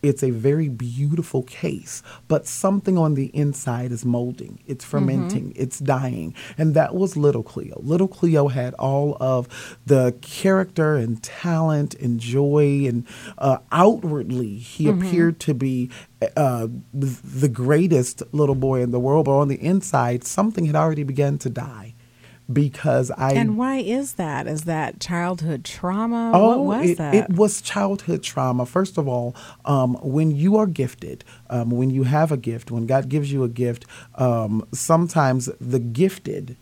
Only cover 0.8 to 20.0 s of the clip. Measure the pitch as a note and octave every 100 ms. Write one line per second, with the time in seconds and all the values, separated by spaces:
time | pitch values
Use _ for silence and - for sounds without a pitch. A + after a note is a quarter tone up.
0.8 | A#2+ A#2+ C#3+ E3 E3 C3+ B2 - E3 G2+
1.8 | - - - - - D#3 - - F#3+ G3
2.8 | F#3+ F#3 D#3+ C#3 C3 D3 D3 C#3 - A#2+
3.8 | B2 A#2+ B2 A#2+ B2 B2 - - - C3+
4.8 | - C#3+ C3+ - F3 G#3 - - C3 -
5.8 | C#3 C3 C3 B2 D#2+ - - - D#3 D3+
6.8 | D3+ F#3 F#3+ D#3+ D3 B2 A2 - - -
7.8 | C3+ E3+ F#3+ - E3+ D#3 C#3+ C3 B2 -
8.8 | C3 C#3 D3 - C3 B2+ B2 - - -
9.8 | - C#3 B2+ B2 - - F#3+ F#3+ F#3 -
10.8 | D#3 D3+ A#2 A2+ - - F3 D#3+ D#3+ D3+
11.8 | C#3+ - B2+ A#2 A#2 C3 C#3+ D3 D3 C#3
12.8 | C#3 A#2+ B2 - - - C#3 C3 - D#3
13.8 | F#3+ A3+ E3+ D3 A2+ B2 A2+ G2+ A#2+ -
14.8 | F3 F#3+ F#3 F3 E3+ D#3+ - C3 C3+ B2+
15.8 | B2 - - _ - - C#3 B2 A2+ B2
16.8 | - C#3 C3+ A#2+ C3+ C3 C#3 A2+ B2+ D3+
17.8 | F#3 D3+ B2+ - - D3 C#3+ C3+ C3+ C3
18.8 | B2 B2 B2+ D3 C#3 C#3 C#3+ C#3 D3 F#3+
19.8 | - C3+